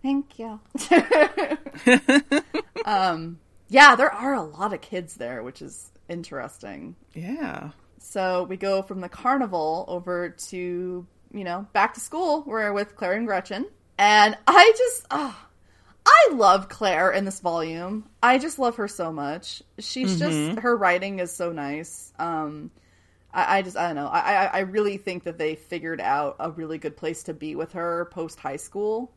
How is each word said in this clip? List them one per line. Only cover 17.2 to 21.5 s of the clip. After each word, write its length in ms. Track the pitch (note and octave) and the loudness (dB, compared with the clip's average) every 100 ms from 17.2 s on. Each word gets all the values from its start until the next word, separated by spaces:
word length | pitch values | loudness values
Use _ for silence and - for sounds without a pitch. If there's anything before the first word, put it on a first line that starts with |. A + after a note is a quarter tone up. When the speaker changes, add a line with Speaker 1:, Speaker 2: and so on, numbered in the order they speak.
Speaker 1:
this 160 | G3 F#3 | -4 -4
volume. 640 | F3 E3+ D#3+ E3 F3+ G#3+ G#3+ _ | -4 -4 -4 -8 -8 -10 -12 _
I 160 | A#3+ B3+ | 2 2
just 220 | D4+ C#4+ | 0 -4
love 160 | B3 A#3 | -4 -2
her 140 | G3+ | -8
so 240 | - E3 | -6 -8
much. 500 | D#3 C#3+ D#3+ - - _ - | -6 -8 -8 -12 -18 _ -16
She's 400 | - B3+ B3+ F3+ | -12 -4 -2 -2
just, 160 | D#3+ D#3 | -2 -2
Speaker 2:
Mm-hmm. 220 | D3+ A3+ | -4 -4
Speaker 1:
her 180 | A#3+ A#3 | -2 0
writing 440 | F#3+ F3+ G3 G3 | 2 0 -2 -6
is 120 | F3 | -8
so 220 | - E3+ | -6 -8